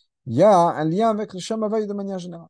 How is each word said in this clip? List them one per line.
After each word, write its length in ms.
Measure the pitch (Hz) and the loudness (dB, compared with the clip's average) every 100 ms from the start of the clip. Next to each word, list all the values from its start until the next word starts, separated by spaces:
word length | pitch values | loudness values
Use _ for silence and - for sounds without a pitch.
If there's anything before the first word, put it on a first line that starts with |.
| _ _ - | _ _ -4
il 100 | 117 | 4
y 80 | |
a 100 | 208 | 6
un 300 | 185 170 131 | 6 4 0
lien 260 | 160 180 226 | -2 0 0
avec 240 | 214 208 | -2 -6
le 60 | 180 | -10
Shem 240 | - 226 | -8 -4
Havaya 220 | 214 220 208 | -2 -2 -4
de 80 | |
manière 260 | 202 196 190 | -6 -8 -8
générale. 280 | 175 170 | -10 -16